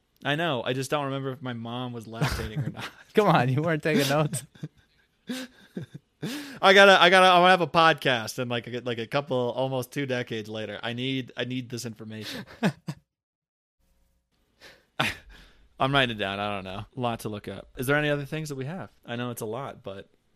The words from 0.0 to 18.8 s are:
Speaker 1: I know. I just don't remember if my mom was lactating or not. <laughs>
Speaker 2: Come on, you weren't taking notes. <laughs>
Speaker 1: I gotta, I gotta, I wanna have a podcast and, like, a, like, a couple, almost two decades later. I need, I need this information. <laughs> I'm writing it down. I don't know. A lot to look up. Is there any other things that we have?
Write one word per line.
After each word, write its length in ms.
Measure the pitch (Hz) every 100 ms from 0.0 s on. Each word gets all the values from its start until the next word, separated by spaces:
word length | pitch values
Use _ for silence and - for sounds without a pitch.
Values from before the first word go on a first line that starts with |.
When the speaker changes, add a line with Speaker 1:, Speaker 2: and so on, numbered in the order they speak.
| _ _
Speaker 1:
I 140 | 139 147
know. 260 | 170 123
I 120 | 117
just 160 | 127 131
don't 160 | 151 139
remember 260 | 135 135
if 80 | 131
my 140 | 131
mom 400 | 117 117 120 127
was 100 | 120 107
lactating 520 | 113 123 - 110 127 110
or 20 |
not. 120 | 107 - -
<laughs> 140 | -
Speaker 2:
Come 120 | 214 202
on, 200 | 151 127
you 140 | 127
weren't 200 | 165 156
taking 240 | 160 151 139
notes. 340 | 147 147 143 - - 151 _ _ _ _ _ -
<laughs> 60 | 254 254 _ _ 180 - - _ _ 185 294 285 247
Speaker 1:
I 140 | 190
gotta, 260 | 196 196 190
I 80 | 175
gotta, 180 | 185 185
I 120 | 180
wanna 120 | 180
have 100 | 185
a 40 | 160
podcast 720 | 170 160 147 143 120 107 -
and, 120 | 123
like, 160 | 117 113
a, 160 | 120
like, 140 | 123 117
a 80 | 110
couple, 440 | 143 143 127 120 117
almost 360 | 135 131 123
two 120 | 147
decades 440 | 135 123 120 113 107
later. 300 | 110 104 104
I 100 | 113
need, 400 | 120 131 131 120
I 100 | - 123
need 240 | 127 120
this 160 | 117 117
information. 580 | 110 110 110 104 254 - -
<laughs> 120 | 202 - - - _ _ _ _ _ _ _ _ _ _ _ _ _ _ _ _ - - _ - - - - - - _ _ -
I'm 120 | 135
writing 240 | 139 123 107
it 20 |
down. 180 | 98 98
I 160 | 104
don't 100 | 101
know. 200 | 92 98 - 135
A 40 |
lot 200 | 120 117
to 80 | 113
look 200 | 104 -
up. 220 | 98 - -
Is 100 | 127
there 80 | 147
any 120 | 147
other 160 | 143
things 260 | 135 156 151
that 40 |
we 120 | 135 131
have? 240 | -